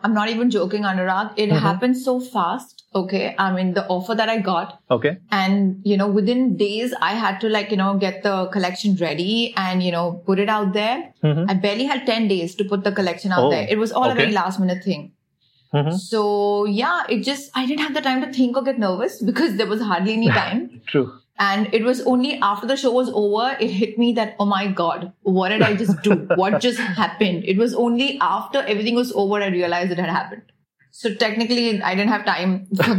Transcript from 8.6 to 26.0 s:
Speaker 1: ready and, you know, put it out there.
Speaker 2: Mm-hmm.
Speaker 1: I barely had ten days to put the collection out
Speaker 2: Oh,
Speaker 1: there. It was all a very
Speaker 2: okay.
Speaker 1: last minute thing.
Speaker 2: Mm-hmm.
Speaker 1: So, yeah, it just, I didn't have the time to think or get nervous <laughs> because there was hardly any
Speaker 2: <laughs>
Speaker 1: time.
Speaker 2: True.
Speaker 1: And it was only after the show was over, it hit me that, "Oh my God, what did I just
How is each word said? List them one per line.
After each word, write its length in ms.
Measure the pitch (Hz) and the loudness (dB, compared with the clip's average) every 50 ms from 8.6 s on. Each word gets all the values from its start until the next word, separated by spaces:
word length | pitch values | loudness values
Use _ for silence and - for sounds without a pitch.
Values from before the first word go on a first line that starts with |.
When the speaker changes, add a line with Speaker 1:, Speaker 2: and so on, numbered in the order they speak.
| 180 180 185 - - 208 190 | -2 -2 -2 -2 0 0 0
Speaker 1:
ready 560 | 185 175 156 147 160 180 196 220 233 233 226 - | 2 0 -2 -2 -2 -2 0 0 0 0 -2 -2
and, 260 | 196 190 185 185 185 | -2 -2 0 0 0
you 100 | 180 180 170 | 0 0 0
know, 280 | 170 175 175 175 175 - | -2 -2 -4 -4 -4 -2
put 120 | - 190 190 | 0 0 2
it 100 | 202 220 | 2 2
out 240 | 214 214 208 190 185 | 0 0 0 0 0
there. 400 | 208 214 220 254 339 339 - - _ - | 0 0 0 -2 -4 -6 -10 -6 _ 0
Speaker 2:
Mm-hmm. 260 | 151 147 160 175 202 | 0 2 2 2 0
Speaker 1:
I 40 | 196 | 2
barely 320 | 180 202 202 208 226 262 | 2 0 0 0 0 -2
had 200 | 285 302 339 294 | -2 -2 -2 -2
ten 220 | 262 220 226 220 | 0 0 2 2
days 280 | 196 196 180 165 175 - | 2 0 0 -2 -4 -4
to 100 | - 202 | -6 -4
put 180 | 190 202 196 190 | -2 -2 0 0
the 80 | 208 | 0
collection 400 | 196 208 190 175 170 - - 190 | 0 0 -2 -2 -2 -4 -4 0
out 140 | 185 180 - | 2 2 4
Speaker 2:
Oh, 40 | 147 | 4
Speaker 1:
there. 140 | - 156 - - | 2 0 0 0
It 80 | 214 | 0
was 160 | 214 226 220 - | 0 0 0 0
all 180 | 254 254 254 | 0 0 2
a 40 | 254 | 2
very 120 | 240 233 | 2 2
Speaker 2:
okay. 80 | 226 208 190 175 | 2 2 0 0
Speaker 1:
last 160 | 190 190 214 | 0 0 0
minute 240 | 185 180 180 185 - | 0 0 -2 -2 -2
thing. 280 | 202 165 147 147 - - _ _ _ _ _ _ _ _ _ _ _ - | -4 -4 -4 -6 -12 -20 _ _ _ _ _ _ _ _ _ _ _ -2
Speaker 2:
Mm-hmm. 220 | 147 143 156 175 | 0 0 0 -2
Speaker 1:
So, 720 | 190 185 - 226 214 208 208 208 202 202 202 202 202 208 | -4 -4 -2 -2 0 0 2 2 2 2 2 2 0 0
yeah, 380 | 208 202 220 254 320 359 339 - - | 0 0 0 0 0 0 -2 -2 -2
it 140 | 254 208 - | -2 -2 -2
just, 280 | 262 285 277 - - - | -2 -4 -4 -8 -6 -4
I 100 | 262 262 | -2 -2
didn't 160 | 247 302 302 302 | -2 -2 -2 -2
have 60 | 302 269 | -2 -2
the 80 | - | -2
time 200 | - 269 254 262 294 | 0 0 0 0 -2
to 60 | - - | -2 0
think 240 | 247 262 240 247 | 2 2 2 2
or 60 | 269 262 | 0 0
get 160 | 277 262 240 | 0 0 0
nervous 420 | 208 190 185 190 240 392 - - | 0 0 0 0 -2 -4 -4 -2
<laughs> 80 | 214 190 | -2 -2
because 240 | 196 233 320 285 196 | 0 2 0 0 0
there 120 | 202 220 | 0 -2
was 140 | 185 214 214 | 0 -2 -2
hardly 320 | 240 208 180 175 190 214 220 | 0 0 0 0 0 0 0
any 140 | 226 226 | 2 2
Speaker 2:
<laughs> 140 | 151 107 202 | 4 4 2
Speaker 1:
time. 400 | - - 202 262 349 - - - - | 2 0 -2 -4 -4 -6 -10 -16 -8
Speaker 2:
True. 260 | - - 143 123 - - - _ _ _ | -2 0 0 0 0 -4 -12 _ _ _
Speaker 1:
And 300 | - 202 196 190 208 214 196 - | 0 0 2 2 0 2 2 2
it 100 | 226 220 | 2 2
was 160 | 247 254 254 - 262 | 2 0 2 2 2
only 240 | 254 247 254 294 294 - | 2 2 2 0 0 0
after 260 | - 202 208 208 233 | 0 0 0 0 -2
the 120 | 226 269 | -2 -2
show 140 | 269 269 247 | 0 0 2
was 180 | 233 254 254 - - | 2 2 0 0 0
over, 440 | 208 208 202 202 220 240 262 269 - | 0 2 2 2 2 0 0 0 -2
it 80 | 220 202 | -2 -2
hit 280 | 185 185 226 202 - 233 240 | 0 0 0 0 2 2 2
me 100 | 240 220 | 2 2
that, 240 | 233 214 - - - | 2 0 -2 -2 -2
"Oh 60 | 208 | 0
my 220 | 202 202 190 202 202 185 | 0 2 0 0 -2 0
God, 340 | 185 170 165 - - 175 180 - _ - | 0 0 0 -2 -2 -6 -12 -14 _ 0
what 260 | 202 185 185 185 185 | 2 2 2 2 2
did 140 | 214 220 220 214 | 2 4 4 2
I 60 | 208 190 | 2 2
just 200 | 226 185 190 147 | 2 0 0 2